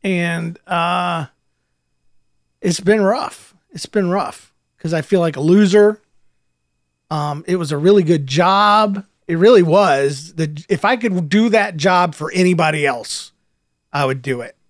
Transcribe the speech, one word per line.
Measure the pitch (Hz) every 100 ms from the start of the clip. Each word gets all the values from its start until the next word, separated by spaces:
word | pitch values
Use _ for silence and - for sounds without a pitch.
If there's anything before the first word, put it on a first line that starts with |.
And, | 196 180 170 170 165 170 -
uh, | 175 175 180 180 170 143 _ _ _ _ _ _ _ _ _ _ _ _ _
it's | 196 170
been | 190 220
rough. | 196 247 - - - _ _
It's | 240 -
been | 214 180
rough | 190 - - _ _ _ _
'cause | 160
I | 165
feel | - 190
like | 170 143
a |
loser. | 151 190 202 208 208 214 _ _ _ _ _ _ _ _ _ _ _
Um, | 151 147 147 165
it | 180
was | 156
a | 147
really | 165 202
good | 160 165 139
job. | 139 175 196 208 208 214 196 - _ -
It | 165
really | 202 240
was. | 170 180 190 139 139 139 160
The, | 160 156 151 -
if | 196
I | - 247
could | 233 180 156
do | 202 226
that | 214 202 165
job | 165 180 175 147
for | 151
anybody | 185 180 175 156 156
else, | 143 123 107 - - _ _ _ _ _ _
I | 143
would | 139 131
do | 127 123
it. | 117 -